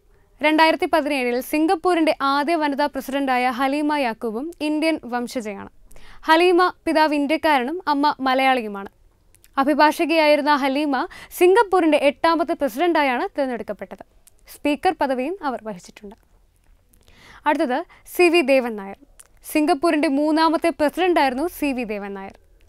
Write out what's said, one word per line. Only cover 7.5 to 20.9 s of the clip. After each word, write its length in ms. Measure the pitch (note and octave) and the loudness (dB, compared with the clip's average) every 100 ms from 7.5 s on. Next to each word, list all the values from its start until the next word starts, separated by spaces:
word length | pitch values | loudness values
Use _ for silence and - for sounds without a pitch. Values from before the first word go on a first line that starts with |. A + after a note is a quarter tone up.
| C#4+ B3 E4+ E4 | 0 0 -6 -2
അമ്മ 260 | C#4+ D4 - | 0 0 0
മലയാളിയുമാണ്. 680 | C4 C4 C4+ B3+ G#3+ G3+ G3 _ _ _ _ _ _ - | -2 2 2 0 -2 -10 -14 _ _ _ _ _ _ -4
അഭിഭാഷകയായിരുന്ന 960 | C4+ C#4+ D4+ - E4 D#4+ D4+ D4 C#4+ | 0 4 2 2 0 2 4 4 2
ഹലീമ 540 | D4 C#4 C4+ D4+ C4 E4 - - | 0 0 -2 -2 -2 -4 -10 -18
സിംഗപ്പൂരിന്റെ 680 | - F4+ G4 G#4 F#4 E4 D4 | 2 4 4 4 2 2 2
എട്ടാമത്തെ 540 | C#4 - E4 E4 E4+ | 2 0 0 0 -2
പ്രസിഡന്റായാണ് 760 | E4+ C#4 A3 F4 E4 C#4+ B3 F#4+ | -2 -4 -2 0 0 0 -2 -4
തിരഞ്ഞെടുക്കപ്പെട്ടത്. 760 | - C4+ A#3 G#3 G#3 G3 G3 - _ - _ _ | -4 -4 -4 -10 -12 -12 -18 -20 _ -20 _ _
സ്പീക്കർ 420 | - D4 D4 F#4 E4 | -8 -4 0 -2 -2
പദവിയും 360 | C#4 C4 B3+ G4 | -2 -2 -4 -6
അവർ 180 | D4+ A#3 | -8 -8
വഹിച്ചിട്ടുണ്ട്. 540 | G#3+ F#3 - - G#3 G#3 _ _ _ _ _ _ _ _ _ - - - - | -10 -14 -16 -20 -20 -20 _ _ _ _ _ _ _ _ _ -20 -20 -6 -2
അടുത്തത് 380 | D4+ D#4 B3+ F4 - - - | 0 0 -2 -6 -16 -20 2
സി 60 | |
വി 180 | F4 E4+ | 4 4
ദേവൻ 360 | C4 C4+ A#3+ G#3+ | 4 2 0 -8
നായർ. 200 | G3 G3 - _ - _ - | -12 -16 -20 _ -20 _ -6
സിംഗപ്പൂരിന്റെ 560 | D#4 D4+ F4 E4+ D#4+ D#4 | -2 2 2 2 0 0
മൂന്നാമത്തെ 600 | C4+ D4+ D#4 D#4+ D#4 E4+ | 0 0 2 2 2 -2
പ്രസിഡന്റായിരുന്നു 800 | - D4 | 0 -2